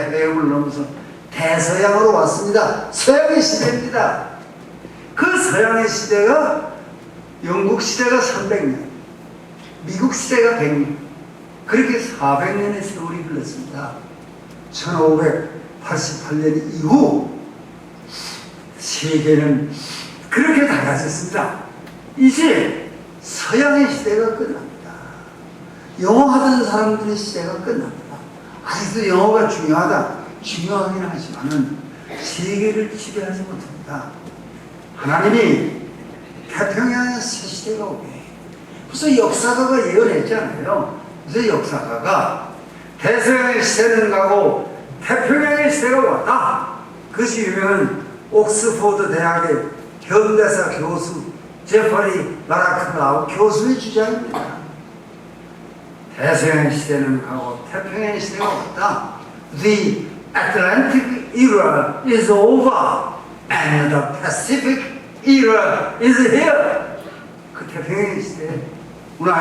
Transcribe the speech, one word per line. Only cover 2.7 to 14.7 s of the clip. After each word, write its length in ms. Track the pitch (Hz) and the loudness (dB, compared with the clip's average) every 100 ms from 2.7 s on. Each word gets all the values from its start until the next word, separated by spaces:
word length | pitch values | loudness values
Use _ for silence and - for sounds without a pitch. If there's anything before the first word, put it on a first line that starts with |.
| 220 - | -2 -6
서양의 500 | - - 285 311 320 | -2 4 6 6 4
시대입니다. 880 | - - 240 240 240 233 - - - - - - - - - - - | 2 0 0 -2 -2 -2 0 -2 -8 -14 -18 -20 -20 -18 -18 -18 -10
그 280 | - - - | -2 0 2
서양의 460 | - 196 226 226 220 | 2 2 2 2 0
시대가 840 | - - 202 214 302 294 - - - - - - - - - | -2 0 2 4 4 2 -2 -6 -12 -18 -20 -20 -20 -20 -10
영국 380 | 170 185 202 226 | -4 0 2 0
시대가 380 | - - 247 254 | 0 0 2 2
삼백 460 | - 190 196 196 143 | 2 -2 -2 0 0
년, 200 | 131 - - - - - - - - - - | -4 -8 -14 -18 -20 -20 -20 -20 -20 -20 -16
미국 300 | 165 185 262 | -8 -2 -2
시대가 440 | - - 247 233 151 | -2 0 4 4 4
백 140 | 147 | 0
년, 240 | 143 - - - - - - - - - | 0 -2 -4 -12 -18 -20 -20 -20 -16 -6
그렇게 320 | 220 - 226 | -2 0 -2
사백 580 | - - 170 - 190 202 | -4 -4 0 0 0 -2
년의 260 | 208 202 | -2 -4
세월이 400 | - 175 165 170 | -8 -10 -10 -10
흘렀습니다. 720 | 156 139 - 135 - 139 127 - - - - - - - - | -8 -8 -8 -10 -12 -12 -12 -12 -18 -20 -20 -20 -20 -20 -16